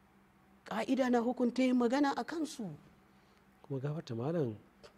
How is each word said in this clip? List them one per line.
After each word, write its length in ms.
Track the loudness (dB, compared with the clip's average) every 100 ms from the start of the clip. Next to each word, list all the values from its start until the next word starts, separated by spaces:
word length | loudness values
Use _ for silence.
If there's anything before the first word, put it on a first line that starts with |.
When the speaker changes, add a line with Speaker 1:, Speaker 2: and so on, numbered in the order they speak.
| _ _ _ _ _ -20 -8
Speaker 1:
Ka'ida 440 | -4 0 2 4
na 100 | 4
hukunta 420 | 2 2 0 4
ya 60 | 4
yi 60 |
magana 400 | 4 4 4 2 0
a 80 |
kansu. 460 | -4 -4 -6 -6 -10 -10 -18 -20 _ _ _ _ _ _ -10
Speaker 2:
Kuma 120 | -6
gafarta 360 | -6 -6 -6 -4
malam, 400 | -2 0 -2 -4 -14 _ -20